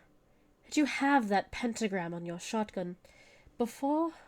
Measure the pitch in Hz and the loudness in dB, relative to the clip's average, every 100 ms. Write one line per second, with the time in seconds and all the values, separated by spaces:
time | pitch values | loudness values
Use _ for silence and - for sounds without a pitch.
0 | _ _ _ _ _ _ - - 277 - | _ _ _ _ _ _ -4 0 2 2
1 | 277 285 208 196 - - 240 226 220 190 | 4 4 4 2 0 -4 -4 -2 -2 -2
2 | 170 170 170 175 - 220 208 - 180 180 | -4 -6 -8 -8 -4 -2 -2 -4 -6 -8
3 | - - - - - - 233 - 277 302 | -16 -20 -20 -20 -12 -4 -4 -2 0 2
4 | 330 - | 0 -4